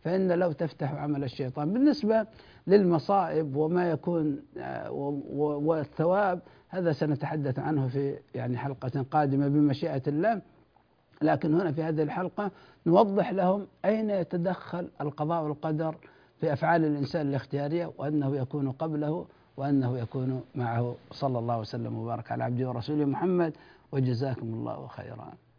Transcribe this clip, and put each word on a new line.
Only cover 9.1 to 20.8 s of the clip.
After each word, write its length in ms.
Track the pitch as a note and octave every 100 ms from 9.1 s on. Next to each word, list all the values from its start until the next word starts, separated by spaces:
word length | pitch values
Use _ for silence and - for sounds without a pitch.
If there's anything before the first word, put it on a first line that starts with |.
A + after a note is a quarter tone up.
قادمة 360 | D#3 D3 C#3 C#3+
بمشيئة 540 | C#3+ D3 C#3 E3 C#3+ C3
الله، 340 | D3 G3 A3 - _ _ _ _ _ _ -
لكن 320 | D#3 D3+ E3
هنا 180 | D#3+ F3
في 120 | D3+
هذه 200 | D3+ D#3
الحلقة 480 | D3+ D#3+ F3+ - G3+ - - - -
نوضح 460 | F3 G#3+ G3 F3
لهم 360 | F#3 F3+ G3+ G3 _ F#3+
أين 240 | A3 G#3+
يتدخل 760 | G3+ E3+ F3+ F3 F3+ - F3 F3+ -
القضاء 420 | D3 C#3+ D3+ E3+
والقدر 520 | D3+ D3 D#3+ D#3 D#3+ - - - _ _
في 140 | D#3+
أفعال 320 | C#3 D#3+ E3+ D#3
الإنسان 440 | D3 C#3+ F3 D3
الاختيارية، 640 | C#3 - C#3+ C#3+ E3+ E3+ -
وأنه 380 | C#3 D3+ C#3 C#3
يكون 360 | C3 D3+ C3+
قبله 540 | C3 D#3+ D3+ D3 E3 F3 - _ -
وأنه 420 | C#3 C#3 B2 B2+
يكون 420 | A2+ C#3 C3 C3 - -
معه، 400 | A#2+ A#2